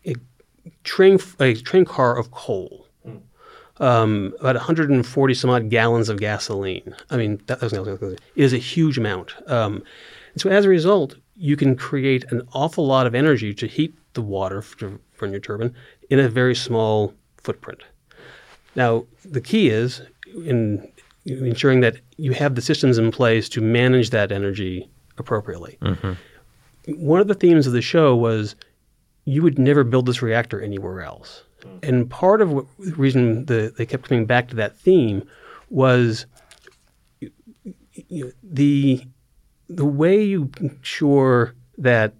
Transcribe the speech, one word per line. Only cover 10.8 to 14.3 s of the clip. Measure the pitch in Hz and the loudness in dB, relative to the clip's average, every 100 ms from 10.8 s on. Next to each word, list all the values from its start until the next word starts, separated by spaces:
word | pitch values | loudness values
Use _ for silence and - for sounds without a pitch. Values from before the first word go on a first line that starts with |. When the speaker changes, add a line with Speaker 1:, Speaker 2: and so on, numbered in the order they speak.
| 160 202 139 - _ _ | 4 2 0 -8 _ _
Speaker 1:
you | 156 147 | -2 2
can | 139 131 | 2 0
create | - 143 131 131 131 | -2 -4 0 0 -2
an | 120 123 | -8 -6
awful | 131 151 - 147 | -4 -4 -2 0
lot | 131 127 | 2 2
of | |
energy | 120 151 135 107 | 2 2 2 -2
to | 101 113 | -6 -8
heat | - 165 - _ | -4 -6 -6 _
the | - | -10
water | 107 | -6